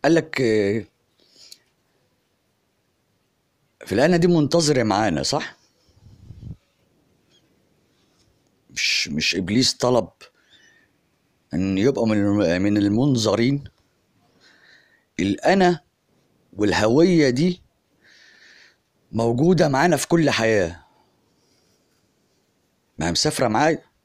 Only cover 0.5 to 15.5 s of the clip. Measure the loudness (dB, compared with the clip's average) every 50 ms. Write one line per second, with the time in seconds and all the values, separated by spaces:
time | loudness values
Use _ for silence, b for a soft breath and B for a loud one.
0.5 | 0 0 0 0 -2 -4 -6 _ _ _ _ _ _ B B B B B B B
1.5 | B B B B _ _ _ _ _ _ _ _ _ _ _ _ _ _ _ _
2.5 | _ _ _ _ _ _ _ _ _ _ _ _ _ _ _ _ _ _ _ _
3.5 | _ _ _ _ _ _ -10 -4 0 0 2 2 2 2 4 4 4 2 2 2
4.5 | 0 0 0 2 0 0 0 0 0 0 0 -2 -2 -2 -4 -4 -4 -4 -6 -8
5.5 | -16 _ _ _ _ _ _ _ _ _ _ -20 -20 _ -20 -20 -20 -20 -18 -18
6.5 | -18 _ _ _ _ _ _ _ _ _ _ _ _ _ _ _ _ _ _ _
7.5 | _ _ _ _ _ _ _ _ _ _ _ _ _ _ _ _ _ _ _ _
8.5 | _ _ _ _ -8 -6 -4 -4 -4 -4 -4 -6 -6 -4 -4 -4 -4 -4 -4 -2
9.5 | 0 0 0 0 -2 _ -2 0 0 0 -2 -4 _ _ -20 _ b b b b
10.5 | b b b b b b b b b b _ _ _ _ _ _ _ _ _ _
11.5 | -6 -4 -2 -2 0 0 0 0 0 0 -2 0 0 0 0 0 0 0 0 0
12.5 | 0 0 0 0 0 0 0 0 0 0 0 0 0 0 0 -2 0 0 0 0
13.5 | -2 -4 -6 -14 _ _ _ _ _ _ _ _ _ _ _ _ _ b b b
14.5 | b b b b b b b b b b b b _ -4 -2 -2 -2 -2 0 0